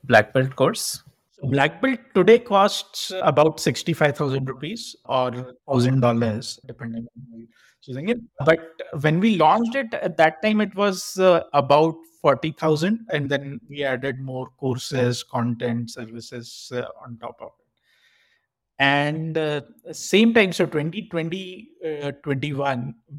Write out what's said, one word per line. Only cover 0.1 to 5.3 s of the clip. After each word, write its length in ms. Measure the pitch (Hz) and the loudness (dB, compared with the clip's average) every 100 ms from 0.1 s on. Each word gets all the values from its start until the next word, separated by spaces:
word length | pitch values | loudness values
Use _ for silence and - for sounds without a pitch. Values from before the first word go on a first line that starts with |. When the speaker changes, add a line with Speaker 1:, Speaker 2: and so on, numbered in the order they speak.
| 113 107 | 6 6
Speaker 1:
Belt 200 | 131 131 - | 0 0 0
course? 440 | 143 - - - _ _ _ | 0 0 -6 -8 _ _ _
Speaker 2:
So 160 | _ - | _ -2
Black 340 | 139 151 165 | 2 2 0
Belt 180 | 269 240 _ | -4 -4 _
today 260 | 190 185 233 | 4 6 6
costs 720 | 240 202 202 - - - - - | 4 2 2 0 -8 -12 -10 -2
about 400 | 151 143 156 156 | 2 4 4 2
sixty-five 560 | - 120 - 160 151 143 | -4 -2 -4 0 0 0
thousand 320 | 143 135 135 | -2 -2 -4
rupees 460 | 131 147 233 - - - | -8 -10 -10 -14 -16 -4
or 480 | 127 127 | -2 -2